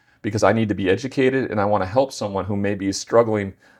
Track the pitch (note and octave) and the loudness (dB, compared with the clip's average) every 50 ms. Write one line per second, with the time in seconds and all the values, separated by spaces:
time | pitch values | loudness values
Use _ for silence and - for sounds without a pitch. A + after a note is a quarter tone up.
0 | _ _ _ _ - G#2+ G#2 G#2+ G#2 G2 G#2+ A2+ A2+ G#2 G2+ F#2+ G2 F2+ G2 - | _ _ _ _ -6 -4 0 2 4 4 4 4 2 0 -2 0 0 0 0 0
1 | C#3 B2+ - C#3 C3 B2+ C3 C3+ A#2 - - G#2+ G2 G#2 G#2 G2 F#2 F2+ G#2 C3 | -2 -4 0 0 2 2 2 0 -2 -2 -2 -2 0 0 0 0 -2 0 0 0
2 | C#3 C3 - - A2 G2+ G2 F#2+ F#2 G2+ G#2 G2+ G2+ G2+ G#2 F#2+ G2 G2 G2 - | 0 0 -2 -6 -6 -4 -4 -4 -4 -4 -2 -2 -2 -2 -2 -2 -2 -4 -4 -4
3 | - - A#2 A#2 A#2 A2 G#2+ G#2 G2 F#2+ - _ _ _ _ | -2 2 4 4 4 4 0 -2 -2 -6 -10 _ _ _ _